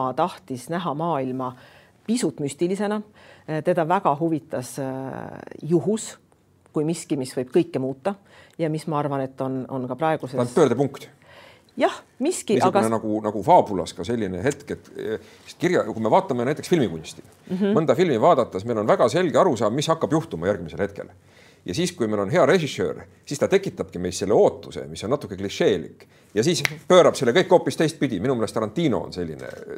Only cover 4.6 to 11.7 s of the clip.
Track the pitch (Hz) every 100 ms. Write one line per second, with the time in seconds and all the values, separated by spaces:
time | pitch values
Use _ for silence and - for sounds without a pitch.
4.6 | 123 - 135 131 135 123 - - - -
5.6 | 151 170 170 220 - - _ _ _ _
6.6 | _ 160 151 170 - 151 123 - 127 175
7.6 | 165 135 131 135 196 202 _ - - -
8.6 | 160 156 160 151 147 139 131 - 135 131
9.6 | 127 135 123 127 160 156 131 131 123 185
10.6 | 147 117 143 - - - - - - -
11.6 | _